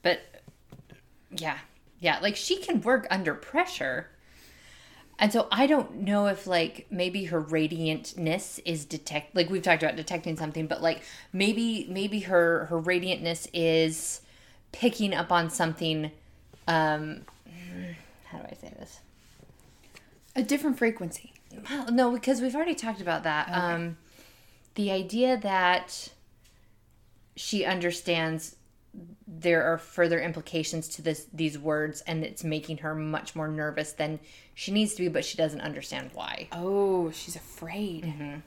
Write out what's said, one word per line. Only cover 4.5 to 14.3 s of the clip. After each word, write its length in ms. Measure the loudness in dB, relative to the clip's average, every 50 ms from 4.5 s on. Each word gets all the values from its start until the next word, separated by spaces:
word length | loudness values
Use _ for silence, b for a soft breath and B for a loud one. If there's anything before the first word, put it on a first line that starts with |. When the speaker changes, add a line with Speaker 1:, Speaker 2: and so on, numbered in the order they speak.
| B B B B B B B B B B B B B 2
Speaker 1:
And 140 | 2 4
so 160 | 4 2 2 2
I 160 | 4 4 6
don't 360 | 6 6 4 4 0 -6 -4
know 240 | 0 2 2 4 4
if, 200 | 2 2 0 -2
like, 400 | 2 2 2 2 2 -4 -12 -12 -8
maybe 340 | -2 -2 -2 0 0 -4 -4
her 160 | 0 0 0
radiantness 1200 | 0 2 2 2 2 2 0 0 0 0 0 -2 -4 -10 -6 -2 0 0 0 0 -2 -8 -12 -8 -4
is 180 | -4 -4 -4 -4
detect-, 500 | -8 -10 -8 -8 -4 -6 -6 -6 0 2
like, 140 | 2 2 2
we've 140 | 0 0
talked 200 | 4 4 4 4
about 140 | 4 0 0
detecting 400 | -2 -6 -6 -6 -6 -4 -4 -4
something, 300 | -4 -4 -6 -4 -6 -4
but, 160 | -4 -2 0
like, 200 | 2 0 0 0 B B B B B B
maybe, 540 | -2 0 0 2 2 2 0 0 -2 -2 -4 -6
maybe 320 | -4 -4 -2 -2 -2 -4
her, 460 | -2 4 4 6 6 6 4 2 0
her 120 | -2 -2 -2
radiantness 680 | 0 2 0 2 2 0 -2 -2 -2 -4 -4 -4 -8 -6 -2
is 680 | 2 4 4 6 6 4 4 0 -2 -6 -6 -8 -8 b b